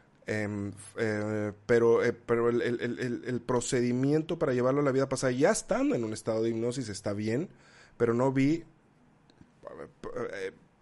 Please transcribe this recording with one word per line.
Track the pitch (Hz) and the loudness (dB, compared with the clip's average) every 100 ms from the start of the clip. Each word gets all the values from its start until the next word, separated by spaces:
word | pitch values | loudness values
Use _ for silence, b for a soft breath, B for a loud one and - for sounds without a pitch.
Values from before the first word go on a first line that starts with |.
| b _ - | b _ -6
Em, | 107 104 104 101 101 - - | -4 -4 -4 -8 -10 -14 -4
eh, | 113 107 107 107 104 95 - | -2 -2 -2 -2 -4 -6 2
pero, | 117 117 117 | 6 6 6
eh, | 113 | 4
pero | 117 - 117 117 | 0 0 2 2
el, | 120 | 2
el, | 101 120 | 0 -2
el, | 120 113 | -4 -4
el, | 123 120 - | -4 -4 -4
el | 123 | -6
procedimiento | - 123 - 131 123 123 139 151 160 165 | -2 -2 0 0 0 2 2 0 0 -2
para | 151 | 0
llevarlo | 123 123 139 | 2 2 2
a | |
la | 143 | 2
vida | 127 135 | 2 0
pasada, | 131 135 | 0 0
ya | 123 160 | 4 4
estando | 214 - 208 285 160 | 2 0 0 0 0
en | |
un | 110 | -2
estado | 107 - 110 | -4 -2 0
de | 117 | 0
hipnosis, | 113 117 123 113 | 0 -2 -4 -6
está | 98 - | -8 -6
bien, | 104 107 117 185 b b b b - | -4 -2 -2 -4 b b b b -2
pero | 117 | 0
no | 117 135 | 2 2
vi, | 135 135 165 - _ _ _ _ _ _ _ - _ - - 71 _ - | 2 2 2 -4 _ _ _ _ _ _ _ -20 _ -18 -16 -16 _ -12
eh, | 123 117 98 95 - _ _ | -8 -8 -8 -10 -10 _ _